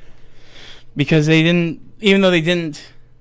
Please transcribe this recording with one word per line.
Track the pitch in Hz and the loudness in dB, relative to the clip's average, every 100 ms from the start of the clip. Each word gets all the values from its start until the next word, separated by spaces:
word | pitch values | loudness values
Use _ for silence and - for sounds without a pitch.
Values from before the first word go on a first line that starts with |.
| - - - - - - - - - - | -18 -18 -18 -18 -18 -20 -20 -20 -10 -4
because | 139 160 151 | 0 2 4
they | 160 | 4
didn't, | 165 175 170 - - - | 4 2 0 -6 -14 -2
even | 214 196 | 2 4
though | 190 | 4
they | 175 | 2
didn't | 160 175 165 147 - - - - | 0 -2 -4 -10 -18 -20 -20 -20